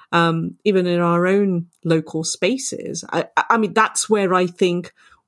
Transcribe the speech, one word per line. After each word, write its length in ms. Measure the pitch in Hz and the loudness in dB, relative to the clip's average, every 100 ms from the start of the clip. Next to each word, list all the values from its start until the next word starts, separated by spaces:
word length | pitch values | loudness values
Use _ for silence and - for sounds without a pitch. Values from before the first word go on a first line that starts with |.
| - | -4
um, 440 | 170 165 165 170 - | 0 2 0 -4 -4
even 220 | 208 190 180 | 0 2 2
in 140 | 175 | 0
our 260 | 175 170 180 | 2 2 2
own 420 | 196 202 175 170 _ | 2 2 0 -4 _
local 380 | 165 160 156 160 | 0 0 0 -6
spaces. 800 | 160 - 185 262 - - - - - | -6 -2 -2 -2 -6 -8 -10 -10 -6
I, 180 | 170 - - | -6 -2 -2
I 200 | - 226 | 0 0
mean, 160 | 208 | 2
that's 380 | 190 214 - - | 0 0 -2 0
where 240 | 214 190 | 0 2
I 120 | 185 180 | 2 0
think 460 | - 185 175 170 _ _ _ | 0 0 0 -6 _ _ _